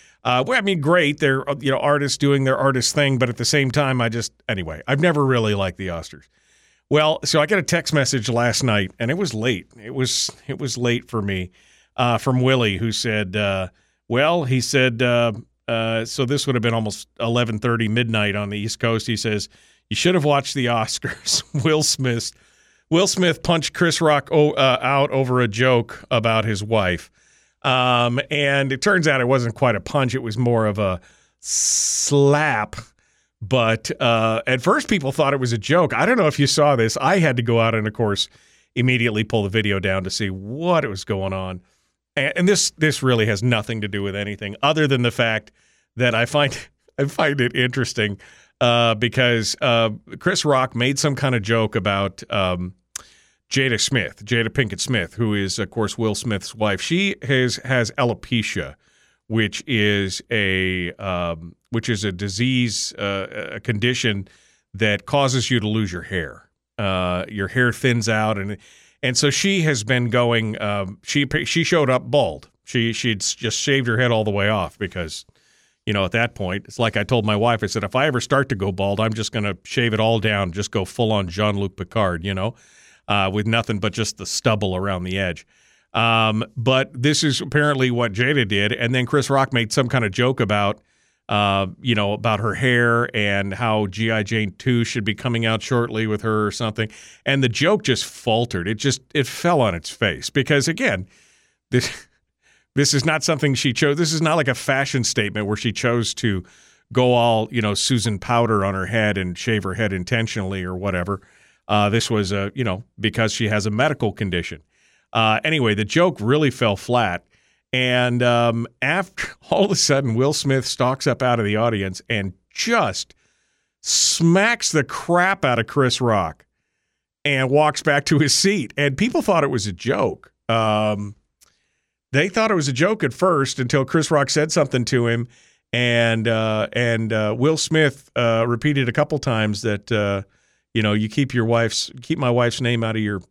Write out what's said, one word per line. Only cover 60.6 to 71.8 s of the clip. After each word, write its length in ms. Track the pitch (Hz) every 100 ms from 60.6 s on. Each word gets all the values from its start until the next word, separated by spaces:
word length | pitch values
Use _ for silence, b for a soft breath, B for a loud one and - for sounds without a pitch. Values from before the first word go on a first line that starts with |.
| 92 92 87
um, 600 | - 101 90 87 82 85 - _
which 180 | 117 117
is 160 | 107
a 80 | 104
disease, 800 | 90 101 95 123 127 120 104 -
uh, 560 | - 101 98 95 - 85
a 80 | -
condition 680 | - 104 120 123 120 98 92 b b b b
that 340 | 95 107 101 -
causes 440 | 143 135 131 -
you 100 | 123
to 80 | 107
lose 240 | 110 101
your 100 | 87
hair. 460 | 80 95 73 - _ _ _ -
Uh, 460 | 101 95 90 90 -
your 180 | 107 98
hair 260 | 131 123
thins 360 | - 131 120 110
out, 280 | 110 107 104
and, 200 | 98 104 b b b b
and 160 | 127 123
so 140 | 147
she 320 | - 196 196
has 220 | 156 131
been 260 | 107 127 120
going. 500 | 123 120 117 110 107
Um, 380 | 104 101 95 107
she, 220 | - 147 139 151
she 180 | 131 170
showed 260 | 160 170